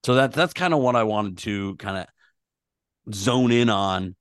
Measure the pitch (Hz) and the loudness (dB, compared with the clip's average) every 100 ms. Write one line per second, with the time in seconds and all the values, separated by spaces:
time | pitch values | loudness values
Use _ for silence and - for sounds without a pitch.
0 | - 127 135 139 175 - 175 156 127 123 | 2 2 2 0 -2 0 0 2 2 2
1 | 110 107 104 90 113 101 98 92 101 95 | 0 0 -4 -6 -6 -6 -6 -8 -8 -8
2 | 90 _ _ _ _ _ _ _ _ _ | -10 _ _ _ _ _ _ _ _ _
3 | - 101 101 127 123 120 120 101 98 95 | -14 -4 0 2 4 4 4 2 0 -2
4 | 95 95 | -6 -12